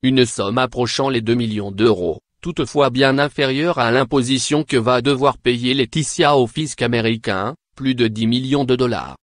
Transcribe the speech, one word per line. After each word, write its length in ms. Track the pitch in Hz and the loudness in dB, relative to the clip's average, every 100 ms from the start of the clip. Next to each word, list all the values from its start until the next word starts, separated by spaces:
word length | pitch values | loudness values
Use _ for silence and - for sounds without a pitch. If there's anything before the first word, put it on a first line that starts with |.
Une 240 | 131 131 120 | 2 2 2
somme 340 | - 98 117 | 0 -4 -2
approchant 500 | 127 120 120 - 135 | -2 -2 -2 0 -2
les 100 | 131 | -2
deux 160 | 113 120 | 0 0
millions 360 | 117 107 101 | 0 -4 -6
d'euros, 500 | 98 113 98 87 78 _ _ | 0 2 2 0 -6 _ _
toutefois 480 | 170 170 135 147 139 | -12 -6 -4 0 0
bien 300 | 123 135 135 | 2 2 2
inférieure 600 | 147 - 135 135 165 147 | 0 0 -2 0 -2 0
à 120 | 117 | 2
l'imposition 720 | 117 127 143 123 131 - 151 | 2 2 0 0 0 0 -2
que 140 | 156 131 | 0 0
va 240 | 113 127 | 2 2
devoir 360 | 123 135 139 - | 2 2 0 0
payer 360 | 123 123 123 | -2 0 0
Laetitia 640 | 135 120 160 151 - 151 143 | 0 0 -2 -4 0 2 4
au 100 | 120 | 2
fisc 340 | - 156 - | -2 -6 -4
américain, 720 | 120 120 113 113 113 95 104 160 _ - | -2 0 0 -2 -4 -4 -4 -8 _ -6
plus 200 | 135 127 | -4 0
de 120 | 113 | 0
dix 200 | 107 113 | 0 0
millions 360 | 120 131 143 | 0 0 0
de 140 | 131 127 | 0 0
dollars. 400 | 123 104 64 67 | 0 -2 -8 -16